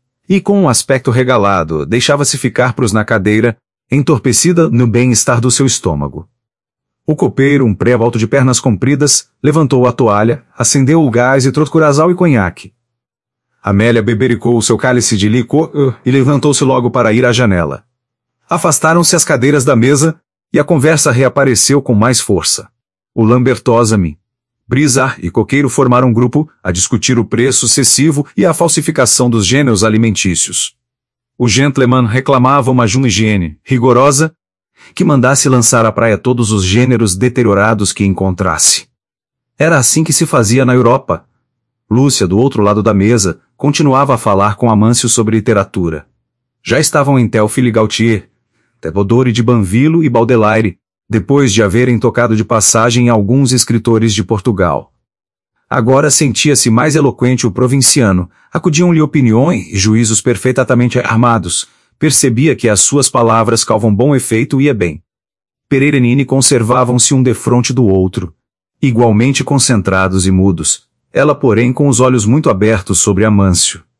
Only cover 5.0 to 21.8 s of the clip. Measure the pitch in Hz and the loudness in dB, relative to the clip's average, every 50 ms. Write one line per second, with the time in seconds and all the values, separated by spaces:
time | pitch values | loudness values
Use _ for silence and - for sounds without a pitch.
5 | 123 127 120 - - - 120 117 117 127 113 - 139 131 - - - 92 78 73 | 2 2 0 0 0 0 -2 0 0 -2 0 0 0 -2 -2 -2 -4 -4 -4 -4
6 | 71 71 65 78 80 - _ _ _ _ _ _ _ _ _ _ _ _ _ _ | -6 -8 -10 -12 -16 -18 _ _ _ _ _ _ _ _ _ _ _ _ _ _
7 | _ - 151 - - 123 - - 135 143 143 139 127 113 98 - - 120 123 113 | _ -6 -4 -2 -2 -2 0 0 0 0 2 2 0 0 0 0 0 0 0 2
8 | 113 120 - 113 110 107 - 139 127 131 123 - - 131 104 92 127 131 147 131 | 0 -2 0 -2 -4 -2 0 0 0 0 0 0 -2 -2 -2 0 0 -2 0 0
9 | 147 147 - - - _ _ _ - 147 147 160 156 127 143 127 123 123 120 - | 0 0 0 -2 -4 _ _ _ -2 0 0 2 0 2 2 2 2 0 0 0
10 | 127 110 101 104 107 117 156 143 - _ _ - 120 - - 143 131 123 156 165 | 0 0 2 2 0 0 -2 -4 -8 _ _ -6 -4 -2 0 0 0 2 2 2
11 | 156 131 107 117 120 127 135 139 123 135 123 147 156 143 - 160 156 147 139 143 | 2 2 0 0 0 2 2 2 0 0 0 -2 -2 0 0 0 2 2 2 2
12 | 160 180 175 180 180 170 139 113 95 87 - - - - - _ _ _ _ _ | 2 0 0 0 2 2 2 2 0 -2 -4 -10 -18 -20 -20 _ _ _ _ _
13 | _ _ _ _ _ _ _ _ _ _ _ _ _ 101 101 101 113 117 117 117 | _ _ _ _ _ _ _ _ _ _ _ _ _ -4 -2 0 2 2 2 0
14 | 104 113 117 104 131 123 120 110 - 123 120 117 107 - 117 107 - 127 123 123 | 0 -2 -2 -2 -2 -2 -2 -2 -2 0 0 0 0 0 -2 0 0 0 0 0
15 | 113 - 117 98 98 107 110 127 120 - - 147 160 156 - 147 139 131 117 - | 0 -2 -2 0 0 0 0 0 -2 0 -2 -2 -2 -2 -2 -2 -2 -2 -2 -4
16 | _ 123 131 139 127 135 147 131 127 147 139 - 143 131 131 127 123 120 - 123 | _ 0 0 2 2 2 0 0 0 0 0 0 0 0 0 0 -2 -2 -2 0
17 | 113 110 107 120 127 120 117 120 123 107 95 87 82 71 69 - - _ _ _ | 0 0 0 2 2 0 0 0 0 0 0 0 -2 -4 -6 -10 -14 _ _ _
18 | _ _ _ _ _ _ _ _ _ _ 170 170 - 175 143 - - 160 165 175 | _ _ _ _ _ _ _ _ _ _ -6 -2 -2 -2 -2 0 0 0 0 2
19 | 170 - - 160 - - 156 120 120 139 147 147 120 147 135 113 113 131 143 131 | 0 0 0 -2 0 -2 -2 0 0 0 0 0 0 0 2 2 2 2 2 2
20 | 151 165 160 - _ _ _ _ _ _ - - 143 - 175 143 123 156 160 147 | 0 -2 -2 -6 _ _ _ _ _ _ -2 -2 0 0 0 2 2 2 0 2
21 | - 151 120 123 135 123 - 143 139 135 120 101 - - 135 143 | 0 0 0 2 0 0 2 0 0 2 2 0 0 0 0 0